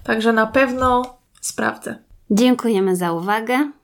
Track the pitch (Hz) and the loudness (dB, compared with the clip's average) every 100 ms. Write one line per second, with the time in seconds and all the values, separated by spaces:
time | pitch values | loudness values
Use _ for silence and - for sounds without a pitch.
0 | - 226 220 220 220 254 262 254 254 247 | -4 0 2 2 2 2 0 0 0 0
1 | 254 - _ _ - - 220 - - - | -2 -12 _ _ -10 -4 -4 -4 -12 -14
2 | _ - _ 208 247 247 233 196 190 185 | _ -20 _ 2 4 2 0 0 0 0
3 | 175 165 185 214 226 254 294 - | -2 -4 -2 -4 -2 -2 -2 -6